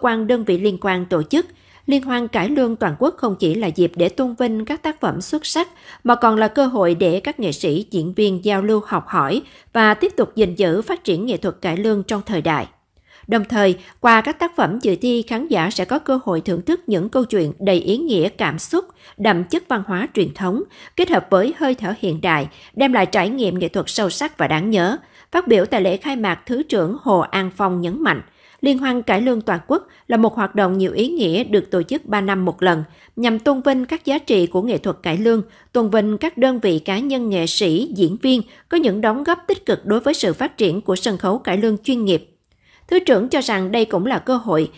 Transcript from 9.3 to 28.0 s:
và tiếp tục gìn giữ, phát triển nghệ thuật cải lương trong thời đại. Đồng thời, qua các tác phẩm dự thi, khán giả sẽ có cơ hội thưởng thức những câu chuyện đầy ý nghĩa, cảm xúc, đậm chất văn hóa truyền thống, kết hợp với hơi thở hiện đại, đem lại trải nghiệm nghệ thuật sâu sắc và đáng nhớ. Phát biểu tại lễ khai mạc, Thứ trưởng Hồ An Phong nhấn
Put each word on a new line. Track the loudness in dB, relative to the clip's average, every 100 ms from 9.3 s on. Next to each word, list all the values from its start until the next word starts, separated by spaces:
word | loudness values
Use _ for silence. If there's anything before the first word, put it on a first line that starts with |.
| -2 -4 -16 _
và | 2 4
tiếp | 4 0 0
tục | 0 0
gìn | 0
giữ, | 2 0 0
phát | -2 -4
triển | -2 -2 -2
nghệ | -4
thuật | -4 -4
cải | -4 -2
lương | 0 0
trong | -2 -6 -4
thời | -2
đại. | 0 -2 -4 _ _ _ _ -18 -2
Đồng | -2
thời, | 0 2 2 2 -6 0
qua | 4 4
các | 2 -2
tác | -4 0
phẩm | -2 0
dự | -2 0
thi, | 0 0
khán | -2 -6 -2
giả | 0 0
sẽ | -2
có | -2 -2
cơ | 0 -2
hội | 0 -2
thưởng | -2 -4
thức | -2 -2 0
những | -2 0
câu | -2
chuyện | 0 0 -2 -2
đầy | 0 2
ý | 2 -2
nghĩa, | 0 0 0
cảm | -2 -4 -4
xúc, | -4 -4 -4 _ -20 -2
đậm | 0 0
chất | 0 -4 -2
văn | -4 -4
hóa | -4 -2
truyền | -2 -2
thống, | -2 -4 -4 -6 -14 -8 -2
kết | 0
hợp | 0 2
với | 2 2 0
hơi | -2
thở | -2 -6 -4
hiện | -4 -2
đại, | 0 0 -2 -12 -8
đem | 0 2
lại | 2 2
trải | 0 0
nghiệm | -2 -2 -2
nghệ | -4
thuật | -4 -4
sâu | -2 -2
sắc | -2 -6 -2
và | -2
đáng | 0 0
nhớ. | 0 0 -2 -8 -20 _
Phát | -2 4
biểu | 4
tại | 4 0
lễ | 0 0
khai | -4 -4
mạc, | -4 -4 -4
Thứ | -4
trưởng | -2 0 0 -2
Hồ | 0 2
An | 2 -2 -4 -2
Phong | -2 -2
nhấn | -4 -2